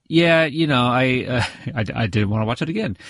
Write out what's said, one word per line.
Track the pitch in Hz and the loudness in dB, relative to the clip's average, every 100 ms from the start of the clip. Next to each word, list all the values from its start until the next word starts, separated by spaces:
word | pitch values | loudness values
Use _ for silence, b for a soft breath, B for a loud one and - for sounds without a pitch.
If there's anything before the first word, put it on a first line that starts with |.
| - | -2
yeah, | 160 170 160 156 | 2 4 4 2
you | 151 156 | 0 0
know, | 127 123 | 2 2
I, | 123 131 127 110 | 2 2 0 -2
uh, | 123 104 B | -2 -4 B
<laughs> | - 127 | -8 -4
I, | 104 117 | -4 -2
I | 110 | -2
didn't | 104 101 | 0 0
wanna | 110 107 | 0 -2
watch | 120 | -2
it | 160 | -4
again. | 208 147 98 | -2 -4 -6